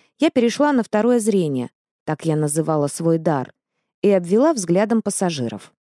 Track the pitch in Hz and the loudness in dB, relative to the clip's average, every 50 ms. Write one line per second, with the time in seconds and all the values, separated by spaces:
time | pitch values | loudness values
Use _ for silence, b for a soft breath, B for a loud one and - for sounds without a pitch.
0 | _ _ _ _ 277 320 - 262 233 240 208 - - 294 285 247 208 - - 208 | _ _ _ _ -2 0 2 2 0 0 0 2 0 2 2 0 0 0 -2 0
1 | 214 240 247 240 214 220 202 196 175 151 139 127 123 123 - _ _ _ _ _ | 2 2 2 2 2 0 0 0 0 0 -2 -4 -6 -6 -10 _ _ _ _ _
2 | _ - 156 - - 165 156 151 151 147 139 160 156 156 160 151 143 143 - - | _ -8 -8 -4 -2 -2 0 0 0 0 -2 -2 -2 0 0 0 0 -2 -4 -4
3 | 170 165 165 165 160 170 156 135 127 - _ _ _ _ _ _ _ _ _ _ | 0 0 0 0 0 0 -2 -2 -4 -8 _ _ _ _ _ _ _ _ _ _
4 | - 202 196 190 175 170 190 220 269 320 330 247 185 165 175 185 214 214 233 220 | 2 2 2 2 2 2 2 2 4 2 2 0 -2 0 0 0 2 0 0 -2
5 | - 208 196 - 202 180 165 143 123 113 110 101 - - _ _ | -2 -2 -4 -2 -4 -4 -2 -4 -6 -6 -6 -10 -14 -18 _ _